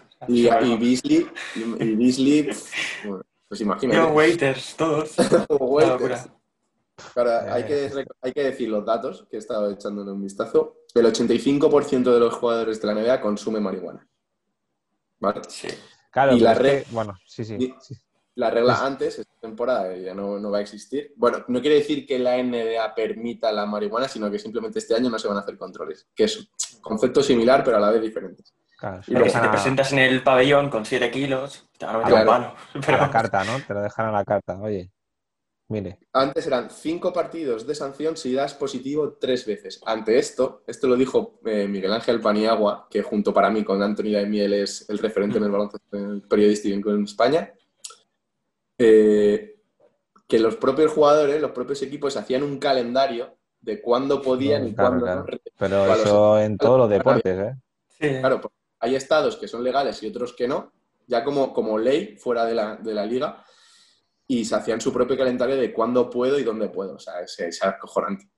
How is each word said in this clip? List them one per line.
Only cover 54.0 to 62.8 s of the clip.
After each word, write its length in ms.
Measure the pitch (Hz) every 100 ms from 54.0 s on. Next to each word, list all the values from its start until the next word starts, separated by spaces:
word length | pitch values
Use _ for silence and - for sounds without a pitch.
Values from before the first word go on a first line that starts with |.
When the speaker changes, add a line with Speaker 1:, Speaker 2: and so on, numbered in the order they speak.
| 139 139
Speaker 1:
podían 420 | 131 127 139 147
Speaker 3:
No, 40 | 117
Speaker 1:
y 60 |
Speaker 3:
claro, 140 | 101 98
Speaker 1:
cuándo 140 | - -
Speaker 3:
claro. 140 | 92
Speaker 1:
no. 180 | - - - -
Speaker 3:
Pero 220 | 98 98
Speaker 1:
Para 160 | 98 101
los 80 | 107
Speaker 3:
eso 340 | 104 104 107
en 180 | 107 104
todos 200 | 107 131
los 120 | 117
Speaker 1:
equipos. 240 | 98 127 117
Speaker 3:
deportes, 160 | 95 92
¿eh? 180 | 104 131 _ _ _
Speaker 2:
Sí. 320 | _ 151 131
Speaker 1:
Claro, 200 | 131 127
porque 140 | 113 _ _ _
hay 100 | 120
estados 420 | 131 - 156 135 104
que 120 | 104
son 160 | 113
legales 380 | 123 131 135 107
y 40 | 107
otros 240 | 101 120
que 120 | - 123
no, 240 | 160 - _ _ _ -
ya 180 | 120
como, 280 | 143 139 135
como 260 | - 110 107
ley 380 | 117 151 202 -
fuera 280 | - 117
de 100 | 117
la, 220 | 117 107
de 180 | 107